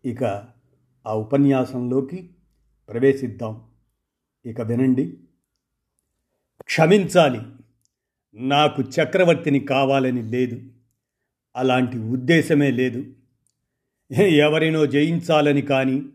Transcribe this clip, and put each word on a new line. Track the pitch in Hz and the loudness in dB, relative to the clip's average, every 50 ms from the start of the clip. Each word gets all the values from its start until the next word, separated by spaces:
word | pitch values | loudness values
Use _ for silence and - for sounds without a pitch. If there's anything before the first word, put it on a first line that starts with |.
| - | -8
ఇక | 131 110 113 131 107 98 101 107 - _ _ _ _ _ _ _ _ _ _ _ | -8 -6 -4 -4 -4 -4 -6 -12 -18 _ _ _ _ _ _ _ _ _ _ _
ఆ | 113 110 | -6 -6
ఉపన్యాసంలోకి | 110 107 110 139 139 143 139 135 131 127 - - 123 123 123 127 135 127 131 170 190 180 - _ _ _ _ _ _ _ _ _ _ _ - | -6 -4 -2 0 2 2 2 2 0 -2 -4 -6 -8 -6 -2 -2 -4 -4 -4 -12 -14 -16 -18 _ _ _ _ _ _ _ _ _ _ _ -10
ప్రవేశిద్దాం. | 104 117 131 135 135 135 131 117 101 - 120 110 107 110 - _ _ _ _ _ _ _ _ _ _ _ _ _ _ _ _ | -4 2 2 2 2 2 -4 -10 -8 -10 -10 -10 -10 -12 -18 _ _ _ _ _ _ _ _ _ _ _ _ _ _ _ _
ఇక | 120 113 123 | -14 -10 -8
వినండి. | 113 107 120 120 131 131 127 131 151 170 - - _ _ _ _ _ _ _ _ _ _ _ _ _ _ _ _ _ _ _ _ _ _ _ _ _ _ _ _ | -6 -4 -2 0 2 2 2 0 -2 -4 -8 -18 _ _ _ _ _ _ _ _ _ _ _ _ _ _ _ _ _ _ _ _ _ _ _ _ _ _ _ _
క్షమించాలి, | - - - - 165 160 196 208 185 143 - 180 160 139 123 110 - - - - - _ _ _ _ _ _ _ _ _ _ _ _ _ _ | -10 -6 0 2 4 4 4 4 2 2 4 4 4 4 2 -4 -10 -16 -20 -20 -20 _ _ _ _ _ _ _ _ _ _ _ _ _ _
నాకు | 107 123 135 143 143 151 147 - 147 131 - | -8 -4 0 2 2 2 2 0 -2 -6 -4
చక్రవర్తిని | - 165 156 - - 185 185 170 165 - - 156 143 135 - | -2 -2 -2 0 2 2 4 4 2 2 0 0 0 0 0
కావాలని | - 135 135 139 135 135 139 131 127 123 123 110 107 | -2 0 0 2 2 2 0 0 0 -2 -4 -6 -4
లేదు, | 117 123 127 123 120 - - - _ _ _ _ _ _ _ _ _ _ _ _ _ _ _ _ _ | -2 -2 -2 -4 -4 -12 -14 -20 _ _ _ _ _ _ _ _ _ _ _ _ _ _ _ _ _
అలాంటి | 123 131 131 127 127 127 117 - 117 110 110 | -2 0 2 2 2 0 -2 -4 -8 -6 -6
ఉద్దేశమే | 123 127 123 127 170 160 143 - 165 143 143 139 | -6 -4 0 2 2 2 2 2 2 2 2 2
లేదు. | 120 120 127 127 117 123 143 - - _ _ _ _ _ _ _ _ _ _ _ _ _ _ _ _ _ _ _ 123 110 208 190 160 143 | 0 0 -2 -2 -4 -8 -12 -14 -18 _ _ _ _ _ _ _ _ _ _ _ _ _ _ _ _ _ _ _ 0 2 2 4 6 4
ఎవరినో | 147 151 151 160 160 160 160 160 151 | 4 4 2 2 0 0 2 2 0
జయించాలని | 131 120 143 147 165 170 160 - - 160 151 147 147 147 143 - | 2 2 0 0 2 -2 -4 -2 0 2 2 4 2 2 0 0
కానీ | 143 139 131 135 135 131 143 - - | 0 0 0 0 0 -2 -4 -6 -10